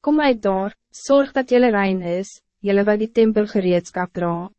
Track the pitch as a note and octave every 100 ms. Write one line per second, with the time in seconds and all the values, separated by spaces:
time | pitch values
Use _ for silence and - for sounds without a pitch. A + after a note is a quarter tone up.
0 | - D4+ C#4+ A#3 G3+ F#3+ G3 - _ -
1 | - C#4 C#4 C4+ B3+ B3 B3 G#3 G3 F#3
2 | F3 F3 G3 - _ _ G3+ G3+ G3+ G#3+
3 | A3 A#3 A3 G#3+ G#3 G#3 F#3 F3 F3 -
4 | F3+ - F3 E3+ F3+